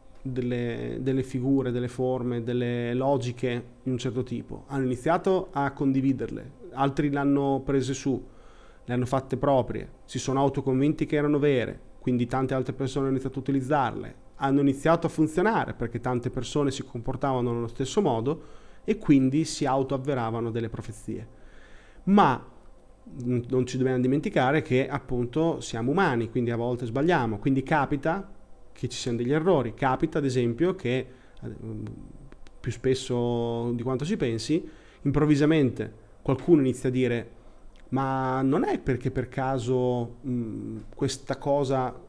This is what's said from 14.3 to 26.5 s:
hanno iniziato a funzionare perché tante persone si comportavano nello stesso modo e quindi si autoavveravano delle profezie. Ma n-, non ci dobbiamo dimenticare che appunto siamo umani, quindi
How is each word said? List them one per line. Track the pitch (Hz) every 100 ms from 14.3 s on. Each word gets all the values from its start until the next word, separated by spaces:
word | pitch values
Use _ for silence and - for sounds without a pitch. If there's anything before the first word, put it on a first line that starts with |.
| -
hanno | 139 139
iniziato | 139 135 156 165 160
a |
funzionare | - 156 175 208 208 117
perché | - 117 117
tante | 127 123 123
persone | - - 151 139
si | 135
comportavano | 123 120 131 127 143 127 120
nello | 117 113
stesso | - 135 -
modo | 175 113 120 165 - - - -
e | - 220
quindi | - 139 131 143 160
si | - 139
autoavveravano | 135 135 139 135 131 113 113 117
delle | 113 113
profezie. | - 113 107 - 107 110 - - - - - - - 180
Ma | 202 156 123 - - - - - - - -
n-, | 120 123 120
non | 127 127
ci | 131
dobbiamo | 131 127
dimenticare | 127 147 - 156 127 156
che | - 127 135
appunto | 139 - 123 120 156 165 135
siamo | - 113 120
umani, | 175 180 117 110
quindi | 127 120